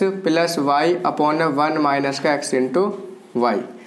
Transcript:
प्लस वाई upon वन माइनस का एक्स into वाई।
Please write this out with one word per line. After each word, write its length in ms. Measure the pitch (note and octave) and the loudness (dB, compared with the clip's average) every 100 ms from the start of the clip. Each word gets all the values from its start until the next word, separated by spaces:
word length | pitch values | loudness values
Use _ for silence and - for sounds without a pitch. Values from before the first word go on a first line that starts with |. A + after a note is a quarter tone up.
| F#3+ F#3+ | -2 0
प्लस 360 | F3+ D#3+ E3+ D#3+ | 0 0 0 0
वाई 340 | C#3+ C#3+ D#3+ F3+ D#3+ | 0 2 2 2 0
upon 340 | - D3+ D#3 E3 | 0 0 2 0
वन 240 | C#3+ D3+ D#3 | 2 0 2
माइनस 400 | D3 C#3 C#3 C3+ | 0 2 0 -2
का 140 | D#3+ | 0
एक्स 200 | C#3+ - C3+ | 0 0 0
into 340 | B2+ D#3 G3+ - - - - A#2+ | 0 0 0 -2 -12 -16 -8 0
वाई। 240 | A#2+ - - - | 0 0 -4 -14